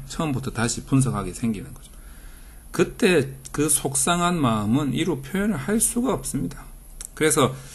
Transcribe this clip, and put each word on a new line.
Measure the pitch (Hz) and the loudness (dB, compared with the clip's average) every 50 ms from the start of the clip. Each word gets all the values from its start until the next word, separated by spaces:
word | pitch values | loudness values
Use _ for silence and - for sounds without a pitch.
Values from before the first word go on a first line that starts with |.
| - - | -6 -8
처음부터 | - - 165 156 131 113 - 107 | -6 -4 -2 -2 -2 -2 -4 -4
다시 | - 113 113 117 - 113 - | -2 0 0 0 -2 -4 -2
분석하게 | - 143 135 131 113 104 104 95 90 85 | 2 4 4 4 4 2 -2 -2 -4 -4
생기는 | - 120 113 107 95 85 78 - | -2 -2 -2 -2 -2 -6 -10 -14
거죠. | - - - - - - - - - - - - - - - - - - - | -16 -16 -18 -18 -18 -18 -18 -18 -18 -18 -18 -18 -18 -20 -20 -20 -20 -16 -6
그때 | - - 190 185 - - - 190 180 151 131 135 - - - - | -2 0 0 0 0 2 4 4 6 4 4 2 -4 -12 -14 -6
그 | - - 147 156 | -2 0 2 2
속상한 | - - - 143 135 - - 180 175 175 175 175 180 165 | 2 0 0 0 -2 0 2 2 2 2 2 2 2 2
마음은 | 139 117 110 107 104 104 117 147 156 135 131 | 2 2 2 2 2 2 2 2 2 0 0
이루 | 143 165 185 156 135 | 0 0 0 0 -2
표현을 | 135 - - 190 202 220 196 131 | -4 -4 -2 0 0 0 0 0
할 | - - 208 233 | 0 0 2 2
수가 | - - - 240 240 - 185 | 2 2 0 0 0 0 0
없습니다. | - - - - 147 170 175 - - - - - - - - - - - - - | -2 -2 -4 -4 -4 -4 -4 -6 -10 -14 -16 -18 -18 -20 -18 -14 -14 -14 -12 -2
그래서 | - 147 156 151 156 135 113 - - - - - | 0 2 4 6 6 4 4 2 -2 -10 -14 -14